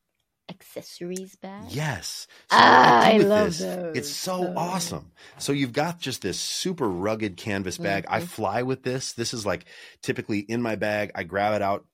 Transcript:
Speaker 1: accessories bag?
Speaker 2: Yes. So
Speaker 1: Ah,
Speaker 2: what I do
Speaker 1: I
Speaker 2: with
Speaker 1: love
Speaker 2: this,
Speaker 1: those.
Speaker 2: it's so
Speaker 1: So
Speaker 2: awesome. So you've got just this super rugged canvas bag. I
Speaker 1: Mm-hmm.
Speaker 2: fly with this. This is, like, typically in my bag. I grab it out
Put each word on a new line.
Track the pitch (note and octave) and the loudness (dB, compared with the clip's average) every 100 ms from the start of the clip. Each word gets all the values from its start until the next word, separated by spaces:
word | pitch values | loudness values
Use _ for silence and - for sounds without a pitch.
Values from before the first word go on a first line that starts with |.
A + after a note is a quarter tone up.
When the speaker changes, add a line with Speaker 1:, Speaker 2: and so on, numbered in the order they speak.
| _ _ _ _ - | _ _ _ _ -20
Speaker 1:
accessories | G3 - - - - F3 F#3 F#3+ _ | -20 -16 -16 -16 -12 -10 -10 -12 _
bag? | F#3+ G3 - G#2 | -16 -14 -10 -6
Speaker 2:
Yes. | D#3 A#2+ - - - - _ | -4 -6 -8 -12 -14 -20 _
So | G#3+ | 6
Speaker 1:
Ah, | A#3 | 8
Speaker 2:
what | - - | 8 8
I | A#3 | 8
do | A3+ | 8
Speaker 1:
I | A3 | 6
Speaker 2:
with | G3+ | 6
Speaker 1:
love | G#3 G#3 E3 | 4 2 0
Speaker 2:
this, | |
Speaker 1:
those. | F#3 F#3 F3 | -6 -6 -4
Speaker 2:
it's | D#3 C#3+ | -4 -6
so | - F3+ F#3 F3+ F3+ | -8 -6 -2 -2 -2
Speaker 1:
So | |
Speaker 2:
awesome. | F3 F#3 E3+ D2+ - _ - - | -4 -4 -4 -8 -10 _ -20 -10
So | - | -2
you've | C#3+ C3+ | 0 0
got | A#2 D#3+ E3+ | 0 -2 -4
just | - A#2 | -8 -6
this | G2 E2+ | -6 -4
super | - - F3+ F3 A#2+ | -6 -4 -4 -2 -2
rugged | F2 G2 A2 G#2+ F2 | 0 -2 -2 -4 -6
canvas | - G2 F#2 E2+ | -4 -2 -4 -4
bag. | E3+ G2 F2 | -2 -2 0
I | G2+ | -4
Speaker 1:
Mm-hmm. | F3 | -4
Speaker 2:
fly | - G2+ G#2+ | -4 -2 -2
with | B2+ C3 | -2 -4
this. | C3 C3 - | -4 -6 -6
This | - A#2 | -6 -6
is, | B2 G2+ | -4 -2
like, | F2+ - - - - | -4 -6 -20 -20 -12
typically | - B2+ - G#2 | -6 -6 -2 -4
in | G#2 A#2 | -2 -2
my | A#2+ | -2
bag. | G#2+ G#2+ G#2 G2+ | -2 -2 -2 -2
I | - | -6
grab | F2+ F#2+ G#2 | -4 0 0
it | G#2+ | 2
out | G2 G2+ - | 0 -2 -6